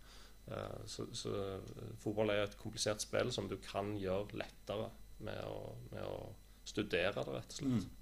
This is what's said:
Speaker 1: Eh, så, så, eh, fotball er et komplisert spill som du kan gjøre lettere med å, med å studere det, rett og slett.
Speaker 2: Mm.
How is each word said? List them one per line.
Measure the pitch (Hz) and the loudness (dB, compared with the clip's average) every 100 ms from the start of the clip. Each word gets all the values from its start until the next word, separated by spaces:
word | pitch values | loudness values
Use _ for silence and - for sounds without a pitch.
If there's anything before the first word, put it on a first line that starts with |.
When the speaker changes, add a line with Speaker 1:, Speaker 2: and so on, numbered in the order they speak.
| - - - - - | -14 -14 -14 -14 -6
Speaker 1:
Eh, | - - - 104 | -4 -4 -4 -6
så, | - 117 | -4 -4
så, | 113 113 104 98 95 | -2 -2 0 0 -2
eh, | 101 - 110 113 | -6 -8 -8 -4
fotball | 113 104 107 | 0 4 6
er | 104 104 | 6 4
et | - | 0
komplisert | 110 110 107 104 | -6 2 2 2
spill | - 107 113 | 2 4 4
som | 120 98 | 2 0
du | 98 | -2
kan | - 98 101 104 | 0 0 2 2
gjøre | 95 95 104 107 | 4 2 2 -2
lettere | - - - 101 104 - - - | -4 -6 -2 0 -2 -6 -12 -8
med | 107 104 | -4 -4
å, | 104 104 104 117 120 | -4 -4 -6 -8 -6
med | 104 | -4
å | 50 - 104 107 - - - | -2 -4 -6 -10 -14 -14 -4
studere | - 98 87 92 | 0 4 6 6
det, | 110 131 | 4 0
rett | 127 - | -2 -4
og | - | -2
slett. | 131 | 4
Speaker 2:
Mm. | 117 - - | 4 2 -6